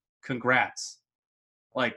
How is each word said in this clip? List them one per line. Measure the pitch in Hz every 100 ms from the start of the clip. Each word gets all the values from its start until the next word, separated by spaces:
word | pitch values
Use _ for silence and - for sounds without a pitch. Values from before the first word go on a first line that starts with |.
| _ _
Congrats. | - 127 120 127 98 - - - _ _ _ _ _ _ _
Like, | - 123